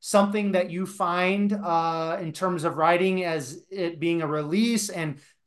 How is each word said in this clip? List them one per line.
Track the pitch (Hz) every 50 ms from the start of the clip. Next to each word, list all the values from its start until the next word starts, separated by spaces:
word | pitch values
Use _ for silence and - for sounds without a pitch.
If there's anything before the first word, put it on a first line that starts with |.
something | - - - 202 202 202 202 214 208 202
that | 190 180 - -
you | 165 180 190
find, | 175 - - 190 175 175 180 180 185 196 202 208 202
uh, | 208 202 202 180 165 165 165 165 165 165 160 165 170 202
in | 175 160
terms | 156 - 185 185 180 165
of | 147 170 139
writing | 151 156 165 175 175 185 190 185 185 185
as | 170 160 156 135 123 - - - _
it | 190 196 180 170 170 151
being | 156 170 170 170
a | 160 147
release | 151 151 147 147 165 208 226 233 233 220 208 -
and | 185 175 160 151 139 - - _ _ _ _